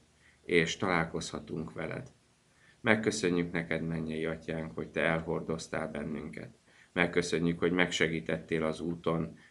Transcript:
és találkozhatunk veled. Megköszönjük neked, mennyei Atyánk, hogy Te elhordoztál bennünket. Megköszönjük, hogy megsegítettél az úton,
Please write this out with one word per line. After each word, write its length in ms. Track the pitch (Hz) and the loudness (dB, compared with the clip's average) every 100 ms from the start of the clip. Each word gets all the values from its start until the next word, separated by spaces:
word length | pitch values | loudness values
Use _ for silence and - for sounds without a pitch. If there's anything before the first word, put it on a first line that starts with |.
| _ _ - _ | _ _ -20 _
és 320 | - 87 82 - | 2 4 4 0
találkozhatunk 960 | 101 85 82 82 - 76 73 85 80 | 2 2 2 -2 -6 -10 -8 -6 -6
veled. 400 | - 82 101 131 _ _ _ _ _ - _ | -8 -8 -8 -10 _ _ _ _ _ -20 _
Megköszönjük 720 | 117 110 110 - 90 87 85 | 4 4 4 2 2 2 2
neked, 300 | 87 82 80 | -2 -2 -2
mennyei 420 | 82 82 80 80 | -2 -2 -4 -2
Atyánk, 500 | 80 80 - 82 82 | -4 -4 -6 -6 -6
hogy 140 | 85 78 | -8 -6
Te 120 | 80 | 0
elhordoztál 880 | 78 82 82 80 82 80 - 78 78 | 2 0 0 -4 -2 -4 -4 -6 -4
bennünket. 680 | 76 76 73 78 - 85 - _ - - | -6 -6 -6 -8 -10 -14 -18 _ -20 -6
Megköszönjük, 640 | 90 87 87 85 82 85 85 | 2 4 2 2 2 2 2
hogy 140 | 87 | 2
megsegítettél 920 | 90 87 - 80 82 - 82 85 82 | 4 2 4 2 2 -2 -4 -2 0
az 160 | 80 80 | 0 -2
úton, 580 | 80 85 82 82 80 - - | -4 -2 0 0 -2 -8 -20